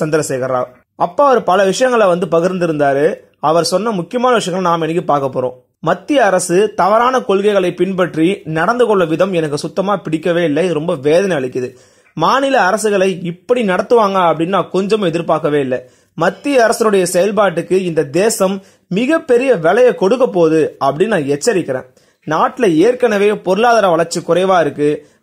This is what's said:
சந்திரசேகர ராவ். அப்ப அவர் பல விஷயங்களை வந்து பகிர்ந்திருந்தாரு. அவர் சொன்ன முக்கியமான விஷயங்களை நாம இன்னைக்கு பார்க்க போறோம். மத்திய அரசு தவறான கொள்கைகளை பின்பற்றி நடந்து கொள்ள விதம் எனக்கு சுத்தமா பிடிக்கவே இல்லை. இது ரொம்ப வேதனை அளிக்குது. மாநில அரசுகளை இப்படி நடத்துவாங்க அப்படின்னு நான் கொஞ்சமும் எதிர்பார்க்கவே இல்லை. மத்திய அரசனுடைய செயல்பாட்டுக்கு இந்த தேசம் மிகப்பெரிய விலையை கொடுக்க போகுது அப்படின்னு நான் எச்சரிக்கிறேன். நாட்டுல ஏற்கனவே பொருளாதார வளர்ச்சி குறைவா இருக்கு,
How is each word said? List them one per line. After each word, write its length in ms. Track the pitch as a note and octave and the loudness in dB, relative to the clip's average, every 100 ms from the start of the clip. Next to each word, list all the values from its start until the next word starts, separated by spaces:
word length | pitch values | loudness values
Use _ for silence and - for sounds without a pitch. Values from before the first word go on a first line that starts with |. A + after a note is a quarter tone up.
சந்திரசேகர 520 | D#3 D#3 C#3+ C3+ B2+ | 0 -2 -2 -4 -2
ராவ். 140 | B2+ - - _ - | -4 -4 -10 _ -4
அப்ப 300 | E3+ E3+ C#4+ | -4 2 2
அவர் 160 | A#3+ | 2
பல 220 | F3+ F#3+ | 2 2
விஷயங்களை 420 | G3 F#3 B3+ A#3+ G3 | 2 0 0 2 2
வந்து 200 | F3 F3+ | 2 0
பகிர்ந்திருந்தாரு. 880 | E3 F3+ F#3 F3 D3+ C#3+ C#3 D#3+ A3 - _ | -2 -2 -4 -2 0 0 2 0 -2 -14 _
அவர் 240 | D3+ E3 | 0 0
சொன்ன 260 | D#3+ F#3 A3+ | 0 -2 -2
முக்கியமான 440 | G3 E3+ B3 B3+ | -6 -6 -2 0
விஷயங்களை 380 | A3+ F3+ F3+ F3+ | 0 -2 -4 -2
நாம 140 | E3+ D#3+ | -2 -2
இன்னைக்கு 260 | E3+ D#3 | -4 -2
பார்க்க 280 | C#3+ C#3 C3 | -2 -2 -4
போறோம். 120 | B2+ - _ _ | -6 -8 _ _
மத்திய 440 | G#3 - - C#4+ | -4 -4 0 2
அரசு 480 | G3+ F#3 - E3+ G#3 | 2 0 0 0 0
தவறான 460 | - F3+ A3 A#3+ B3+ | 0 2 2 2 0
கொள்கைகளை 540 | - G3 G#3 G3+ F3+ | 0 0 2 0 0
பின்பற்றி 680 | F3 F#3 F#3 F3 D3+ E3 G3 | -2 -4 0 -2 0 0 0
நடந்து 420 | - D#3 F3 A#3+ A3 | -6 -2 -2 0 2
கொள்ள 180 | G3+ | 2
விதம் 280 | E3 E3+ F#3+ | 0 0 0
எனக்கு 260 | F3 D#3 D3 | 0 -2 -4
சுத்தமா 380 | E3 - F#3+ G3 | -6 -4 -2 -4
பிடிக்கவே 480 | - D#3+ F#3 E3+ | -4 -4 -2 0
இல்லை. 200 | E3+ C#3+ | 0 0
இது 100 | F#3 | 0
ரொம்ப 200 | D3+ E3 | -2 -4
வேதனை 420 | D#3+ C#3+ E3 G3 D#3 | -2 2 2 2 -2
அளிக்குது. 380 | B2+ C3 B2 - _ _ _ | -4 -6 -8 -10 _ _ _
மாநில 560 | - F3 B3+ C#4 C4 F#3 | -2 2 2 2 2 2
அரசுகளை 480 | G3+ G#3+ G3+ F#3+ F3+ | 0 0 0 0 -2
இப்படி 400 | E3+ E3+ - B3 | -8 -10 -2 -2
நடத்துவாங்க 540 | G#3 F#3 G#3 A#3 G3+ G3 | 0 -2 2 2 2 2
அப்படின்னு 300 | F3 D3+ E3 | 2 2 0
நான் 220 | G3 D#3+ | -2 -2
கொஞ்சமும் 380 | F3+ G3+ A3 F#3 | -2 -2 0 0
எதிர்பார்க்கவே 520 | E3 E3+ D#3 D#3 D3 | -4 -2 -2 0 -2
இல்லை. 220 | C3 B2+ - _ _ | -2 -4 -8 _ _
மத்திய 500 | - F3 F#3 C#4+ C4+ | -2 -2 -2 -2 2
அரசனுடைய 420 | A3 A3+ A3 G3+ F3 | 2 2 0 2 0
செயல்பாட்டுக்கு 600 | F3 G3 G#3 G3 E3+ E3+ | 0 0 2 0 0 -2
இந்த 320 | F#3 F3+ D#3 | -2 0 -2
தேசம் 580 | D3 D#3+ A3 G#3+ F#3+ G3 - _ - | -2 0 0 0 -2 -2 -10 _ -6
மிகப்பெரிய 640 | F#3 B3+ D#4+ D#4+ A#3+ C4+ | -4 0 -2 2 0 2
விலையை 400 | G#3 D#3 G#3 B3 | 0 2 4 2
கொடுக்க 320 | F#3 F#3+ B3 A#3+ | 2 0 2 0
போகுது 500 | F#3+ D#3+ D#3+ C#3 - | 2 2 2 0 -2
அப்படின்னு 220 | C#3 C#3+ G#3+ | -4 0 -2
நான் 160 | G3 | -2
எச்சரிக்கிறேன். 640 | C#3 C#3+ A#3+ F#3+ C#3+ B2+ - _ _ _ - | -2 -2 -2 -2 -4 -8 -10 _ _ _ -6
நாட்டுல 480 | D#3+ A#3+ A3+ A3 | -2 -2 0 0
ஏற்கனவே 600 | D#3 G#3+ B3 A#3+ G3+ G#3 | 2 2 2 0 2 0
பொருளாதார 540 | F#3+ E3+ F#3+ A#3+ A#3 G3 | 0 -2 0 2 2 2
வளர்ச்சி 320 | E3 E3 F3 | 0 -2 -4
குறைவா 400 | D#3+ E3+ F#3+ F#3 | -2 0 2 2
இருக்கு, 460 | D3 C#3 D3 D3 - _ | 0 0 -2 -2 -8 _